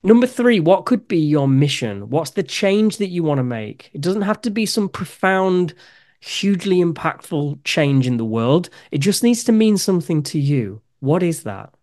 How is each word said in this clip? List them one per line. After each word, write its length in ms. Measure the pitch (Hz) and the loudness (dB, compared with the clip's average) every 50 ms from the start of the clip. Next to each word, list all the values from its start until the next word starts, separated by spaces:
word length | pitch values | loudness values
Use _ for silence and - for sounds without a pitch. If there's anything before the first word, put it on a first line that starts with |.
| - | 6
Number 240 | 185 220 240 254 247 | 6 4 4 4 2
three, 320 | - - 240 247 233 196 | -2 0 2 4 4 4
what 260 | 151 165 190 190 - | 4 4 2 2 2
could 220 | - 254 202 - _ | -2 -2 -2 -2 _
be 100 | 202 165 | 0 0
your 300 | 156 147 151 147 139 135 | 2 2 2 2 2 2
mission? 600 | 135 135 143 139 135 - 127 110 101 98 101 113 | 4 4 2 2 0 -4 -6 -6 -6 -8 -8 -4
What's 220 | 131 160 160 143 | -4 -4 -4 -4
the 140 | _ 202 190 | _ -6 -6
change 540 | - - - - 196 196 208 220 214 - - | -6 -4 -2 0 0 2 2 2 0 0 -2
that 100 | 202 185 | -6 -4
you 160 | 175 175 165 | -4 -2 -2
wanna 180 | 151 143 139 | 0 0 0
make? 480 | 127 123 120 113 107 107 - - - - | -2 -4 -6 -8 -10 -12 -14 -18 -20 -18
It 80 | - - | -14 -6
doesn't 220 | 143 175 196 214 | -4 -4 -2 -2
have 180 | 202 202 214 - | -2 -4 -4 -4
to 80 | - 240 | -4 -4
be 140 | 202 226 220 | -4 -2 -4
some 240 | 190 - 226 202 190 | -2 -2 -2 -4 -4
profound, 840 | - - 185 - - - - 190 190 190 190 190 185 180 180 160 - _ - - _ _ _ _ _ _ | -6 -10 -12 -12 -6 -2 0 0 2 2 2 2 2 2 0 -2 -4 _ -20 -20 _ _ _ _ _ _
hugely 560 | - - - - 196 196 202 175 175 202 185 | -14 -10 -8 -2 0 0 0 0 0 0 2
impactful 840 | 180 175 170 156 - - 160 - - - - 175 147 147 143 139 - _ | 2 2 0 -2 -2 -4 -4 -4 -6 -10 -6 -4 -4 -4 -4 -6 -8 _
change 420 | - - 170 151 139 139 135 123 | -4 0 0 2 4 4 2 2
in 100 | 127 123 | 2 -2
the 80 | 117 113 | -2 -2
world. 460 | 110 110 113 117 123 143 175 180 - - - - _ | -2 -2 0 2 2 2 2 2 -4 -16 -20 -14 _
It 60 | - 147 | -4 -2
just 260 | 139 202 196 - - | 0 0 0 2 2
needs 180 | 240 240 226 - | 2 2 2 2
to 80 | - | 2
mean 240 | 226 220 220 220 208 | 2 4 4 4 2
something 460 | 190 - - 190 175 151 - 170 151 147 | 0 0 0 0 0 0 0 -2 -2 -2
to 140 | - - 156 | -2 -4 -2
you. 440 | 139 139 147 131 110 98 101 107 _ _ _ _ | 0 0 0 0 -2 -4 -10 -14 _ _ _ _
What 240 | 131 135 156 180 180 | -2 0 0 2 0
is 180 | 170 160 160 | -2 -2 -4
that? 320 | - 107 98 95 - - _ _ | -8 -12 -12 -12 -14 -18 _ _